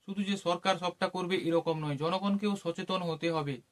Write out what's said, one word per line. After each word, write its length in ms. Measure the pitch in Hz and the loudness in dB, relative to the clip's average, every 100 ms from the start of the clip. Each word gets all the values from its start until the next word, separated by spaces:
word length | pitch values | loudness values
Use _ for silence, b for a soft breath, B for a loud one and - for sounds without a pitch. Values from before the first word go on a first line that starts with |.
শুধু 180 | - 196 | -8 -4
যে 120 | 196 196 | -2 0
সরকার 380 | 170 175 190 185 | 0 0 2 0
সবটা 300 | 175 - 185 | 0 -2 -2
করবে 280 | 185 180 185 | -2 0 0
এরকম 380 | - 170 165 160 | 4 2 2 -2
নয়, 180 | 151 139 | 0 0
জনগণকেও 560 | 156 190 196 202 208 196 | 0 0 2 2 2 0
সচেতন 460 | 170 170 185 185 | -2 -4 -2 -2
হতে 260 | 175 160 165 | 0 -2 0
হবে। 240 | 160 147 135 - | 0 -2 -6 -8